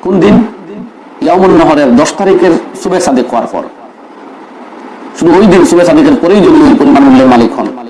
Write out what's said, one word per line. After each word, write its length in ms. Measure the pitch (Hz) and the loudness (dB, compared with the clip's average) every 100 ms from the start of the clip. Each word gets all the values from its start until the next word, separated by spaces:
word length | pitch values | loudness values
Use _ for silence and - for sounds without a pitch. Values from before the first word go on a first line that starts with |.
কোন 180 | - 196 | -2 0
দিন? 240 | 190 240 220 - - - - - - - | 2 2 0 -10 -18 -18 -18 -20 -20 -8
ইয়াউমুন 300 | 285 349 - | -2 0 2
নহরের 440 | - 320 294 - - | 2 2 0 0 0
দশ 180 | 311 - | 0 -4
তারিখের 340 | 196 190 175 165 - - | -2 0 0 -2 -6 -12
সুবে 160 | 196 185 | -6 -4
সাদেক 300 | 175 127 120 | -2 -4 -4
হওয়ার 180 | 120 - | -6 -6
পর, 120 | 90 - - - - - - - - - - - - - - - - | -10 -12 -18 -20 -20 -20 -20 -20 -20 -20 -20 -20 -20 -20 -20 -20 -4
শুধু 200 | 165 185 | 0 2
ওই 80 | 214 | 4
দিন 180 | 185 170 | 4 2
সুবে 200 | 170 175 | 2 2
সাদেকের 300 | 156 156 139 | 2 2 0
পরেই 160 | 170 202 | 0 2
যদি 240 | 180 147 | 2 4
ওই 120 | 139 123 | 2 2
পরিমাণ 240 | 139 131 | 2 2
মূল্যের 240 | 139 131 131 | 4 4 4
মালিক 320 | 123 117 - | 2 0 -4
হন। 80 | 104 - 113 | -10 -10 -18